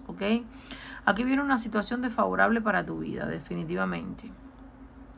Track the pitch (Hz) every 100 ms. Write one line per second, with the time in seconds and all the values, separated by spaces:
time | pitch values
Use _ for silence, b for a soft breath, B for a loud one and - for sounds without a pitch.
0 | - 175 196 226 233 B B B B B
1 | - 202 254 269 285 254 220 208 202 240
2 | 247 226 196 185 202 226 220 185 165 165
3 | 160 185 151 160 - - 156 175 - 170
4 | - - - - - - - - - -
5 | -